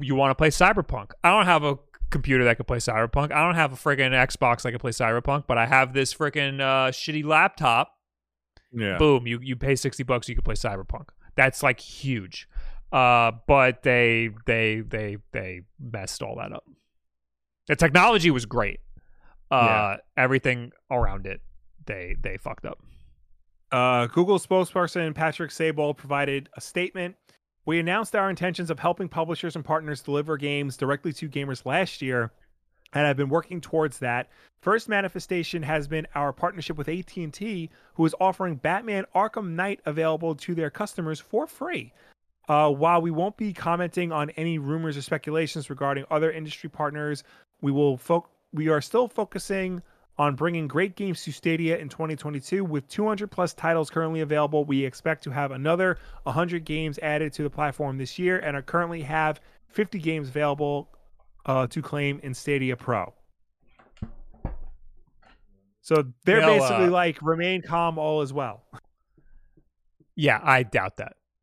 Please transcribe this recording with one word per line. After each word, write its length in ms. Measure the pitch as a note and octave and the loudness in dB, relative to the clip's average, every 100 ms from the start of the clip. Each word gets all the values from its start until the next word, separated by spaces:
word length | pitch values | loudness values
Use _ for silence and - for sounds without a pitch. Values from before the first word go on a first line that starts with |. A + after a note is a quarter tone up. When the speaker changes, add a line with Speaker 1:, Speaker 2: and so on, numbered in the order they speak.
Speaker 1:
you 140 | C#3 | -2
wanna 200 | C3+ C3+ | 2 4
play 160 | C3+ D#3 | 4 2
Cyberpunk. 640 | - F#3 G#3 D#3+ B2 G2+ - | 6 4 4 -2 -4 -8 2
I 60 | E3+ | 4
don't 160 | G#3 F#3 | 6 6
have 180 | E3 | 4
a 140 | D3 C#3 _ - - | 4 -2 _ -6 -2
computer 320 | - B2+ C3 | 0 2 4
that 120 | A#2+ A#2 | 6 4
could 100 | A#2 | 0
play 120 | B2 | -2
Cyberpunk. 540 | A#2 A2 A2+ C#3+ D3 | 0 0 0 0 0
I 120 | D3 | 2
don't 100 | E3+ | 2
have 160 | E3+ D3 | 2 0
a 60 | C3 | 0
friggin' 360 | D#3 C#3 C3 | 0 2 4
Xbox 500 | B2+ C3 - B2+ A#2+ | 4 2 4 2 2
that 100 | B2+ | 0
could 80 | A#2+ | -4
play 120 | C3 | -4
Cyberpunk, 540 | A2+ A#2 A#2 A#2+ C#3+ - | 0 0 0 0 -2 0
but 120 | A#2+ | 0
I 80 | A#2 | 4
have 260 | C3 C3 | 4 4
this 220 | C3 C3+ | 2 -2
frickin', 440 | - D3+ D3+ C#3 C#3 | 0 -4 -2 -4 -2
uh, 320 | C3+ C3+ C3 | 0 2 2
shitty 320 | B2+ - D#3 | -2 -6 -4
laptop. 720 | D3+ D#3 F#3+ - C#3+ A#2 C#3+ _ _ _ _ _ _ _ _ | 2 4 4 2 2 4 2 _ _ _ _ _ _ _ _
Speaker 2:
Yeah. 240 | A#2+ G#2 F2+ | -4 -2 4
Speaker 1:
Boom, 300 | D3+ C3+ A#2+ | 6 6 2
you, 120 | A#2+ | -6
you 140 | C3 B2+ | -4 -4
pay 200 | C3+ C3+ | 0 0
sixty 260 | C#3 - | -2 -4
bucks, 220 | B2+ B2+ - | -2 -2 -2
you 80 | |
can 80 | - | -2
play 120 | - | 0
Cyberpunk. 540 | - A#2+ G2 F#2+ A#2 - - - - | 0 -2 -6 -8 -10 -12 -20 -8 2
That's, 260 | C3+ - | 2 4
like, 180 | C#3 B2 | 0 0
huge. 680 | - - C#3 B2 F#2 - - - - - - | -6 -10 -4 -4 -6 -14 -12 -8 -8 -10 -2
Uh, 400 | C3+ B2+ A#2+ A#2 A2+ - | 2 6 6 4 0 4
but 360 | C#3+ B2+ B2 | 6 6 2
they, 480 | C#3 B2 A#2+ A#2 A2+ G#2+ A2+ | 2 4 4 2 0 -4 -2
they, 340 | A2+ A2 A2 | 2 2 0
they, 380 | A2 A2 G#2+ G2+ - | -4 -6 -6 -8 -10
they 300 | A#2 F#2 F2+ F2+ - | -10 -10 -12 -16 -18
messed 440 | B2+ A2+ F#2+ - | -12 -10 -10 -10
all 140 | A2 - | -10 -8
that 160 | G2+ | -10
up. 120 | - - _ _ _ _ _ _ _ _ _ - | -12 -16 _ _ _ _ _ _ _ _ _ -4
The 100 | - | 2
technology 540 | E3 D#3 G#3 A3 E3 | 4 6 6 6 4
was 160 | C3 A2 | 2 0
great. 340 | A#2 G#2 - - - - - - - - | -2 -2 -4 -16 -20 -20 -20 -20 -16 0
Uh, 140 | C3 | 4
Speaker 2:
Yeah. 320 | A#2 A2 G#2 G2+ - - | 6 4 2 -4 -6 0
Speaker 1:
everything 560 | B2+ C3+ - B2 A#2+ _ - | 2 2 0 -2 -6 _ -4
around 360 | B2 A2 G2 F#2+ | 0 0 0 -8
it, 160 | F#2+ - - - - | -10 -14 -20 -20 -20
they, 320 | - G2 F2+ - | -12 -10 -4 -4
they 160 | - F#2+ | -4 -6
fucked 260 | - - | -10 -10
up. 140 | - - - - - _ _ - _ _ - | -12 -14 -20 -20 -20 _ _ -20 _ _ -4
Speaker 2:
Uh, 360 | B2+ B2+ B2 A#2+ | 2 4 4 2
Google 320 | - F3+ F#3+ | 2 4 4
spokesperson 760 | - F#3 F3+ F#3+ F3 F3+ E3 | 4 2 2 0 -2 -2 -4
Patrick 360 | D3+ D#3+ - D#3 | -2 -2 -2 -8
Sable 420 | - D#3+ D3+ D3 | -2 -2 0 -2
provided 560 | D3 C3+ C#3+ C#3+ C#3 C#3 | -2 -4 -2 -2 -4 -6
a 60 | - | -16
statement. 540 | - F3+ F3+ F#3 F3 - _ _ _ _ - | -8 -4 -4 -6 -10 -10 _ _ _ _ -2
"We 120 | E3 | -2
announced 380 | E3 G3 G#3+ G#3+ | 0 -2 0 0
our 140 | G3 | 0
intentions 400 | F3 F3+ F3 E3+ | -2 -4 -4 -6
of 80 | D3+ | -2
helping 300 | E3+ F3 F#3 | 0 0 -4
publishers 440 | E3 E3 E3 E3+ D#3 | -4 -4 -4 -6 -8
and 80 | |
partners 360 | C#3 D#3 D#3 C#3+ | -2 -2 -2 -8
deliver 360 | - C#3+ D3+ D3+ | -4 -4 -2 -4
games 380 | C#3+ C#3+ C#3+ B2+ | -2 -2 -4 -4
directly 340 | C3+ C#3+ F3+ | -2 -2 -2
to 140 | C#3+ D#3 | -6 -6
gamers 380 | C#3 C#3 B2+ - | -6 -6 -6 -2
last 340 | D#3 F#3 - | 0 0 -4
year, 320 | C3 B2 A2+ _ _ _ _ _ _ | -4 -2 -2 _ _ _ _ _ _
and 120 | C#3+ D3 | 0 2
have 120 | C3+ | 2
been 100 | C#3 | 0
working 320 | D#3+ D#3+ F3 | 0 -2 -10
towards 380 | - D#3+ D#3 C3 | -4 0 0 -2
that. 320 | B2+ A#2+ B2+ _ _ _ | -4 -4 -4 _ _ _
First 260 | - A3 A3 | 0 0 0
manifestation 760 | G3+ G3 F3+ - F3+ D#3+ F3 | -2 -2 -6 -6 -4 -4 -6
has 240 | D3+ D#3 C#3+ | -2 -4 -2
been 200 | D#3 D3 | -6 -6
our 180 | D3 C#3+ | -4 -4
partnership 460 | C3 F3 F3 D3 D3+ | -2 -4 -4 -8 -8
with 100 | C#3+ | -6
A 140 | F3 | -6
T 200 | - - | -8 -10
and 100 | D#3+ | -10
T, 340 | - G#3+ G3 D#3+ _ _ | -8 -8 -8 -10 _ _
who 120 | - D#3+ | 2 2
is 80 | - | 4
offering 380 | F#3+ F3+ F#3 D3 | 0 2 -4 -2
Batman 480 | D#3 F#3+ A#3 G3+ F#3+ | 0 -2 -2 -4 -2
Arkham 360 | F3+ G#3+ A3+ G3 | 0 0 -2 -6
Knight 300 | E3 G3 G3 | -4 -4 -4
available 500 | - D3+ D#3+ D#3 E3 D3+ | -6 -2 0 0 -2 -6
to 180 | - | -4
their 160 | E3 D#3 | -4 -4
customers 500 | - G#3 - D#3+ D#3 | -4 -8 -6 -6 -6
for 260 | - G#3+ D#4 | -4 -4 -4
free. 460 | - D#4 F4 A#2+ _ _ _ _ _ - | -6 -8 -8 -10 _ _ _ _ _ 0
Uh, 220 | D3+ D3+ | 4 4
while 320 | C#3 D#3+ F3 | 4 4 4
we 80 | E3 | 2
won't 260 | D#3 F#3+ - | -2 -2 -4
be 160 | G#3+ | -6
commenting 580 | F3 E3 E3+ F3 F#3 F3 | -4 -2 -2 -2 -2 -2
on 180 | D#3 D3 | -2 -4
any 280 | - E3 D#3+ | -4 -4 -4
rumors 380 | C#3 D#3+ E3 C#3+ | -2 -4 -4 -6
or 60 | |
speculations 680 | C3+ D#3 - D#3 D#3+ D#3+ C#3+ | -4 -6 -2 -2 -2 -4 -10
regarding 380 | C#3 C#3 C#3 C3+ | -4 -2 -2 -2
other 200 | D#3 D#3+ | 0 0
industry 380 | D#3+ D#3 - D#3 | -2 -10 -12 -14
partners, 520 | - D3+ D3+ D3 C#3+ - _ _ - | -6 -6 -4 -6 -6 -10 _ _ -6
we 100 | C#3 | -2
will 280 | C#3 C#3+ B2+ | 2 2 2
fo-, 280 | - E3+ - _ _ | 0 0 -2 _ _
we 140 | D3+ D#3 | -4 0
are 120 | D3+ | 0
still 260 | - A3 B3 | 2 0 0
focusing 760 | - G3+ F#3+ - G3 F#3 F3+ - _ _ - | -2 -6 -6 -4 -4 -4 -6 -12 _ _ 0
on 180 | D3 | 0
bringing 320 | C3 E3 E3+ D3+ | 2 0 0 -2
great 300 | C#3 G3 - | 0 0 -2
games 260 | G3 E3 | -6 -6
to 80 | - | -8
Stadia 460 | C#3 E3+ E3 E3 E3+ | -6 -2 0 0 -2
in 120 | D3 | -4
twenty 260 | - D#3+ D#3 | -8 -6 -6
twenty-two. 480 | D3+ D3 - F#3+ | -6 -8 -4 -4
With 240 | F#3+ D3+ C3 | -2 -4 -6
two 180 | - G#3+ | -2 -2
hundred 240 | G3+ G3+ | -2 -6
plus 220 | - F3 | -2 -4
titles 380 | - E3 E3 D#3 | -2 0 0 0
currently 300 | E3 D#3+ D#3+ | -2 -2 -2
available, 420 | D3+ D3+ D3 D3+ | -2 0 2 0
we 180 | D3 C3+ | 0 0
expect 380 | C3+ - D#3+ D#3 | -2 -4 -4 -4
to 60 | - | -6
have 200 | C3+ C#3 | -4 -4
another 460 | C3 D3 F3 F#3 F3 - - - | -2 0 2 2 -2 -6 -12 -6
hundred 380 | C3 F3 F3 | -2 -2 -2
games 340 | D#3 D#3 D#3+ C#3 | -6 -6 -4 -4
added 320 | D#3 D3+ D#3 | -2 -2 -2
to 80 | - | -4
the 60 | D3 | -6
platform 480 | - D3 - D3 C3+ | -2 -4 -2 -6 -6
this 200 | C3 - | -8 -2
year 200 | F3+ F#3 | 0 0
and 180 | D3+ C#3 | -2 -6
are 60 | |
currently 400 | C3+ E3+ E3+ E3+ | -2 -2 -2 -4
have 380 | C#3+ D#3 D#3 D3 - _ _ | -4 0 0 -2 -10 _ _
fifty 300 | - G#3 G3+ | -4 -2 -2
games 300 | D#3+ D#3+ C#3 | -2 -4 -4
available, 580 | C#3 D3 D3 D3 C#3+ - - _ _ _ - - | 0 0 0 -2 -2 -6 -18 _ _ _ -14 -2
uh, 200 | C3 B2+ | 0 0
to 140 | - | -4
claim 360 | C3+ D3 C#3+ C#3+ | -6 -2 -2 -4
in 80 | C#3 | -8
Stadia 420 | B2+ - C#3+ C3 B2 | -8 -2 0 0 -4
Pro." 360 | - A2+ F2 - _ _ _ _ _ _ _ - - - - - - - - - - - - _ _ _ _ _ _ _ | -2 -2 -2 -12 _ _ _ _ _ _ _ -12 -12 -12 -18 -12 -10 -8 -12 -14 -20 -20 -20 _ _ _ _ _ _ _
So 220 | - D#3 C3+ - | 0 2 2 -2
they're 160 | - G#3+ | 4 6
Speaker 1:
They'll, 180 | D#3+ D3 | 8 6
Speaker 2:
basically 280 | C3+ A#2+ - | 6 4 4
Speaker 1:
uh, 40 | |
Speaker 2:
like, 280 | F3 E3+ D3+ | 4 2 0
"Remain 400 | D3+ E3 F3 F#3 | 0 0 0 -2
calm, 360 | - E3+ E3+ D#3+ | -2 -2 0 -2
all 240 | D#3 D#3 | -2 0
is 100 | C#3 | -2
well." 320 | C#3 B2+ G#2 _ - _ _ _ _ - - _ _ _ _ _ _ _ - | -4 -6 -8 _ -20 _ _ _ _ -20 -20 _ _ _ _ _ _ _ -2
Speaker 1:
Yeah, 240 | C#3+ A2 | 2 2
I 200 | D3 C3 | 4 4
doubt 320 | B2 A2+ F#2+ - | 4 -2 -2 -6
that. 180 | G2 - _ _ | -14 -14 _ _